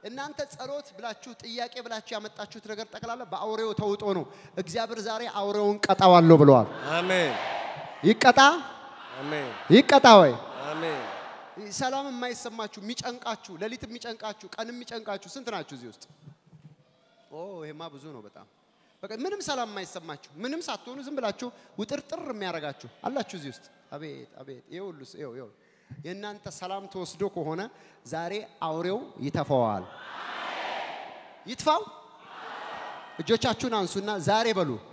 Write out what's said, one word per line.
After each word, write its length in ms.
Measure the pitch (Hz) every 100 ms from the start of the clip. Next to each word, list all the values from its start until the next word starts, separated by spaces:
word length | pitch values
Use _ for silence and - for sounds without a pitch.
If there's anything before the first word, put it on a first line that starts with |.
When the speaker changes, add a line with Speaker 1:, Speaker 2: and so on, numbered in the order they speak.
Speaker 1:
እናንተ 360 | 208 254 285 294 285
ጸሎት 380 | - 262 285 285
ብላችሁ፣ 400 | 185 233 214 262 233
ጥያቄ 340 | 233 233 240 247
ብላችሁ 320 | 233 220 -
ያመጣችሁት 540 | 220 214 - 208 226 208
ነገር 180 | 214 220
ጠቅላላ 340 | - 226 240
በአውሬው 480 | 220 160 208 220 226
ተውጦ 300 | 208 208 202 208
ነው። 120 | 190 143 - - -
እግዚአብሔር 420 | 185 196 226 226
ዛሬ 220 | 208 220 233
አውሬውን 440 | 202 202 208 208 202
ቀጣዋለሁ 560 | - 190 190 175 165 160
ብለዋል። 300 | 143 131 107 - -
Speaker 2:
አሜን። 440 | 165 180 185 160 120 - - - - - -
Speaker 1:
ይቀጣ፣ 360 | 165 220 262 247 277 330 - - - - - 131
Speaker 2:
አሜን። 320 | 143 151 131 113 -
Speaker 1:
ይቀጣ 400 | 196 269 277 262 214
ወይ? 180 | 156 117 - -
Speaker 2:
አሜን። 380 | 143 156 165 147 - - - - - - 208
Speaker 1:
ሰላም 340 | 185 262 269 277
የማይሰማችሁ፣ 720 | 247 247 233 240 226 214 -
የሚጨንቃችሁ፣ 760 | 202 240 254 240 240 220 - 170
ሌሊት 260 | 214 247
የሚጨንቃችሁ፣ 640 | 220 233 247 226 214 208 190
ቀን 180 | - 226
የሚጨንቃችሁ 600 | 240 240 233 214 196 190
ስንት 180 | 269 233
ናችሁ 260 | 202 151 135
እዚህ 140 | 120
ውስጥ? 140 | 107 - - - - _ - - - _ _ _ _ _
ኦ፣ 120 | 147 185 185
ይሄማ 220 | 151 151 165
ብዙ 160 | 143 151
ነው 140 | 135
በጣም። 260 | 104 - 98 _ _ _ _ _
በቃ 80 | 196 220
ምንም 240 | 311 403
ሰላም 280 | 311 269 226
የማይሰማችሁ፣ 600 | 202 180 185 165 143 - 143
ምንም 260 | 240 320
ሳትሆኑ 360 | - 214 - 262
ዝም 140 | 269 285
ብላችሁ 320 | 226 202 247 - - -
ውጥርጥር 460 | 208 285 - 320 330
የሚያረጋችሁ 640 | 220 190 170 147 135 - -
አላችሁ 320 | - 269 - 190
እዚህ 160 | 143
ውስጥ። 140 | 117 - _ _
አቤት፣ 400 | 147 156 139 123
አቤት። 300 | - 135 127 _
ይሄ 140 | 165
ሁሉ 200 | 196 156
ስ-፣ 140 | 131 -
ይኸው፣ 180 | 143
ይኸው። 160 | 120 117 _ _ _ _ 143
የእናንተ 460 | 151 190 208 202 202
ሰላም 320 | - 180 196 196
ተወስዶ 340 | 190 180 160 196
ከሆነ 340 | 185 156 160 214 - - _ 120
ዛሬ 280 | 160 170 208 - -
አውሬው 380 | 165 160 170 208 - -
ይተፋዋል። 640 | 135 160 143 135 117 101 92 - - - - - - - - - - - - - - - -
ይትፋው። 340 | 254 311 285 427 - - - - - - - - - - - - -
እጆቻችሁን 560 | 156 220 254 220 254 226
አንሱና 340 | 180 196 202 208
ዛሬ 280 | 165 214 233
በሉ፣ 180 | 202 160 110 -